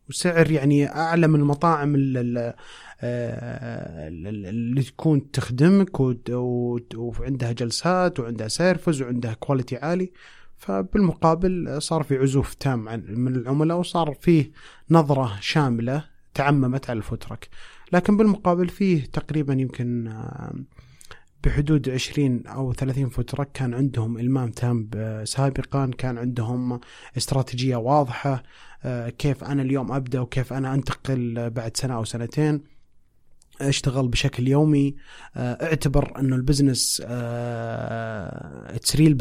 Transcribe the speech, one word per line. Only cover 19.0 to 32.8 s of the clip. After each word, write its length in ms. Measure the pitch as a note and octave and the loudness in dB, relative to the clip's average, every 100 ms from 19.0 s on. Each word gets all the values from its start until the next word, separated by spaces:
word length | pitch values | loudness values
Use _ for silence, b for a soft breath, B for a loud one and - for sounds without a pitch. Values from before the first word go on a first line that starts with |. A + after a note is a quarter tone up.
تقريبًا 480 | B2 - - D3 C#3 | 0 -6 -4 -2 0
يمكن، 540 | C3 B2+ - A#2+ A#2+ A2+ | 0 -2 -2 -4 -4 -6
آه، 460 | A2 - - - - C3+ B B B B B B _ | -8 -10 -10 -10 -10 -12 B B B B B B _
بحدود 440 | - - C#3+ D3+ B2+ | 0 2 2 2 2
عشرين 580 | B2+ - D3 C#3 A#2+ - | -4 -4 0 0 0 -4
أو 260 | - C3+ | -6 -4
ثلاثين 360 | A#2+ C3+ C3 C3 | -2 -2 -2 -2
فود 160 | - | -4
تراك 280 | A#2 - C#3 | -4 -4 -6
كان 220 | - C3 | -4 -4
عندهم 440 | A#2+ C#3 A#2 A2 A#2 | 0 0 0 -2 -2
إلمام 320 | A#2+ C3+ A#2+ | 0 0 -2
تام 340 | - B2 A#2+ | -2 0 0
ب-، 400 | G#2+ G#2+ A2 A2 | -2 -6 -6 -6
سابقًا، 640 | G#2+ - C#3 C3+ C3+ C#3+ C3+ A#2+ | -6 0 0 0 -4 -2 -2 -4
كان 200 | B2+ A#2 | -6 -4
عندهم 600 | B2 A#2+ A#2 B2 B2+ A#2+ B B B C3 | -4 -2 -2 -2 -2 -4 B B B -6
استراتيجية 600 | - C3+ B2+ B2 C3 A#2+ | -2 0 -2 -2 -2 0
واضحة، 640 | A#2 D3 C3 A#2+ C#3 B2+ - B B B | 2 2 2 -2 -2 -4 -6 B B B
آه، 240 | C3 B2 A#2+ | -8 -6 -8
كيف 360 | A#2+ C#3+ C3+ | -2 -2 -2
أنا 180 | - C#3 | -2 -2
اليوم 300 | C3 C#3 A2 | 0 0 -2
أبدأ 280 | C#3 B2+ C3 | -4 -2 -4
وكيف 320 | B2+ - B2 | -2 -2 -2
أنا 220 | C3 C3 | -4 -2
أنتقل 760 | C3+ C3+ - - C3 A#2+ A#2 A#2 | -2 -2 -6 -4 -2 -2 -4 -4
بعد 260 | A#2+ A2+ - | -4 -6 -4
سنة 180 | C3 | -4
أو 100 | A#2+ | -4
سنتين، 680 | A2 A2+ A#2 - D3+ D3 - - | -4 -6 -4 0 2 0 -4 -20